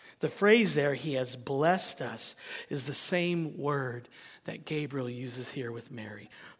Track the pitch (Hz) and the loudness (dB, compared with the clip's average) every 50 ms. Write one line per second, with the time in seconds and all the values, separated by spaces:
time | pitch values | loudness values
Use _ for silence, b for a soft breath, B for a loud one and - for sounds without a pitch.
0 | b b b - - 151 - - 196 208 220 240 214 175 143 147 143 143 135 123 | b b b -4 -4 -4 0 4 8 8 8 8 8 6 4 4 4 4 2 0
1 | 135 156 135 131 127 120 - 123 113 - 139 135 151 170 185 190 - - - - | -2 -2 -2 0 -2 -2 -4 -6 -4 -2 0 4 4 4 4 4 2 0 -2 -4
2 | 139 117 113 117 - - - B B B B B B - 160 139 120 139 131 - | -6 -6 -4 -4 -4 -4 -6 B B B B B B -6 -6 -4 -2 0 0 2
3 | - - 185 175 175 175 175 170 160 147 - - 139 143 147 139 131 127 120 120 | 2 2 2 2 2 2 0 0 -2 -4 -6 -4 -2 0 0 0 -2 -4 -6 -8
4 | 117 B B B B B B B - - 110 - - - 156 151 147 120 135 135 | -10 B B B B B B B -12 -10 -10 -10 -8 -6 -4 -4 -4 -4 -4 -4
5 | 127 123 123 123 131 127 120 127 123 - - 143 123 117 117 117 - - 135 113 | -4 -4 -6 -6 -8 -8 -8 -8 -8 -8 -6 -6 -6 -6 -8 -10 -12 -12 -12 -12
6 | 107 104 107 104 107 B B B B B B | -10 -10 -12 -14 -16 B B B B B B